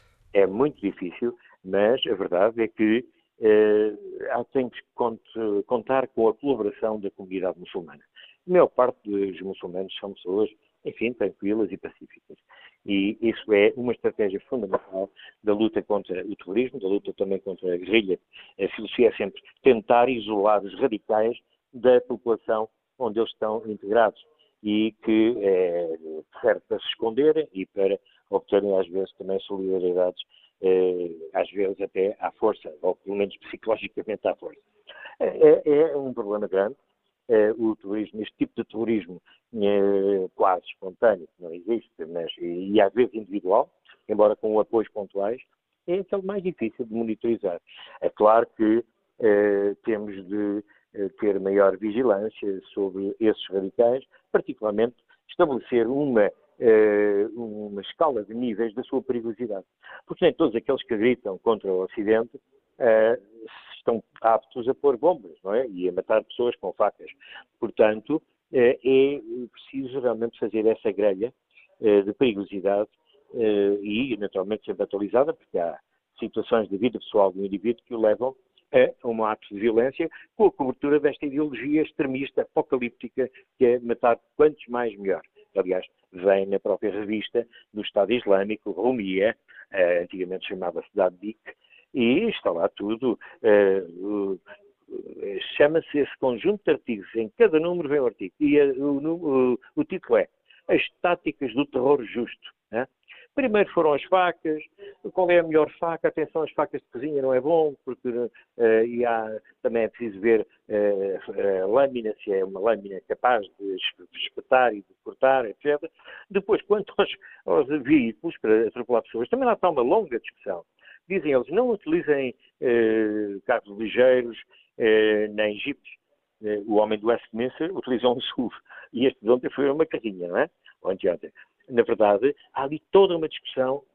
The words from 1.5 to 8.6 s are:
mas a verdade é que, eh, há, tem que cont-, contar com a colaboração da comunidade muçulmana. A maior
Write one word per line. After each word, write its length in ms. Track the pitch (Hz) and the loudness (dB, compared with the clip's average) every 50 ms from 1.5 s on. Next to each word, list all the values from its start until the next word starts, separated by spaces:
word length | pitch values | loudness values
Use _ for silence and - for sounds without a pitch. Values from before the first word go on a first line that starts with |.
| _ _ - | _ _ -8
mas 360 | 92 95 98 104 110 131 135 - | -2 0 2 2 2 2 0 0
a 80 | - 107 | -2 -4
verdade 480 | 92 95 85 87 87 101 117 113 117 | -4 -2 -2 2 2 2 2 2 0
é 60 | 113 107 | -4 -4
que, 360 | - - 110 107 110 123 127 - _ _ _ _ _ - | -2 0 2 2 2 0 -2 -6 _ _ _ _ _ 0
eh, 520 | 113 107 107 107 107 104 104 107 107 107 104 101 101 95 92 95 110 131 | 4 6 6 6 6 6 4 4 2 0 -2 -6 -12 -14 -12 -10 -8 -6
há, 140 | 117 120 120 | -4 -6 -6
tem 240 | - - 135 127 113 | -4 -4 -4 -4 -4
que 100 | - - - _ _ | -8 -14 -20 _ _
cont-, 260 | - 123 117 113 - _ _ - 113 113 107 101 101 98 | -4 -4 -4 -4 -8 _ _ -8 -6 -4 -2 -2 -2 -2
contar 420 | - 127 117 110 - 131 131 127 - | -2 -4 -4 -2 -2 -2 -2 -2 -2
com 200 | _ 120 113 110 | _ 2 2 2
a 60 | 107 | 2
colaboração 640 | - 143 143 131 110 104 101 101 - 117 110 110 107 | 0 -2 -2 -2 -2 -2 -4 -4 -4 -4 -4 -4 -6
da 120 | 95 95 | -8 -10
comunidade 480 | - - 98 92 92 95 87 92 85 87 | -10 -12 -12 -10 -8 -6 -4 -6 -6 -8
muçulmana. 440 | 90 - - 95 85 78 - - _ _ _ - - - _ _ _ | -12 -12 -10 -10 -12 -12 -16 -20 _ _ _ -20 -20 -20 _ _ _
A 40 | 180 | 2
maior 180 | 180 175 | 4 4